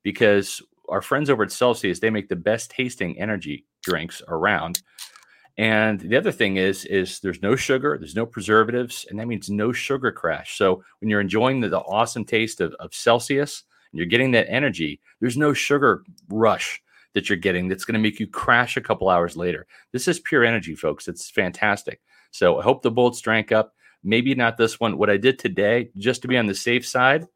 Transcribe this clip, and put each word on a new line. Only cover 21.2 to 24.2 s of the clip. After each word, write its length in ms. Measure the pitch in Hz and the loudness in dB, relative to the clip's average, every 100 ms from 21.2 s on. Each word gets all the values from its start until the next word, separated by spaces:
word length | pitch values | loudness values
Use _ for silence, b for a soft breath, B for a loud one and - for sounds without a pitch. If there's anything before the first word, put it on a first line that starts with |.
| - | -6
fantastic. 680 | - 92 - 107 101 - - b b b | -2 -2 0 0 0 -6 -14 b b b
So 280 | - 90 82 | 2 2 4
I 40 | |
hope 180 | 95 135 | 2 2
the 100 | 120 | 0
Bolts 280 | 113 123 120 | 2 2 0
drank 320 | - 110 107 | -2 -2 2
up. 220 | 110 107 b b b | 0 0 b b b
Maybe 320 | 95 113 | 0 0